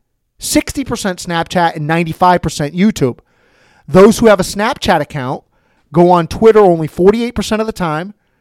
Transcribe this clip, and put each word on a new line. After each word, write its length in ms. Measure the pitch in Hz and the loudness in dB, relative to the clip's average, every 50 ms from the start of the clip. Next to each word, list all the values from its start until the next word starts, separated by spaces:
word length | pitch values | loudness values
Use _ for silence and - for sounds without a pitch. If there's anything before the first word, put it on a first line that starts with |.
| _ _ _ _ _ _ _ _ | _ _ _ _ _ _ _ _
sixty 460 | - - - 302 302 - - 294 262 | -8 -4 -2 -2 -2 -2 -6 -10 -8
percent 340 | - 240 - - 202 180 - | -8 -8 -8 -6 -8 -8 -8
Snapchat, 580 | - 180 170 165 170 - - 185 170 165 - | -8 -8 -6 -6 -6 -4 -2 -2 -2 -2 -2
and 100 | 156 151 | -4 -6
ninety-five 560 | 147 165 170 175 160 151 - 185 180 180 175 - | -4 -2 -2 -4 -4 -4 0 2 2 2 2 0
percent 320 | 160 - - 151 147 160 | -4 -6 -6 -6 -6 -2
YouTube. 460 | 180 190 220 214 - 151 123 117 - _ _ _ _ _ _ _ _ _ _ _ _ _ - | 0 0 0 0 0 -2 -4 -4 -6 _ _ _ _ _ _ _ _ _ _ _ _ _ 0
Those 300 | 139 185 196 226 214 - | 4 6 6 6 6 4
who 80 | 233 | 4
have 140 | 226 208 190 | 4 4 2
a 40 | 185 | 0
Snapchat 560 | - - 196 208 233 285 - - - 185 160 | -4 -6 -6 -4 -4 -6 -4 -2 0 0 0
account 440 | 143 - - 151 127 127 147 - - _ _ _ _ _ _ _ _ _ 139 | -2 -4 -8 -8 -8 -8 -8 -10 -12 _ _ _ _ _ _ _ _ _ 0
go 180 | 170 175 175 | 2 4 4
on 160 | 180 175 165 | 4 2 0
Twitter 340 | 156 - - 220 220 214 214 | -2 -2 2 4 4 6 6
only 260 | 208 185 170 160 160 139 | 6 4 4 0 -2 -6
forty-eight 460 | - - 175 196 214 233 233 240 240 | -4 0 2 2 2 2 0 -6 -6
percent 260 | - 202 - 226 214 | -6 -6 -4 -4 -4
of 60 | 220 | -4
the 60 | 220 214 | -4 -6
time. 420 | - 185 160 151 156 180 202 - _ _ _ _ _ | -6 -6 -4 -4 -6 -8 -10 -14 _ _ _ _ _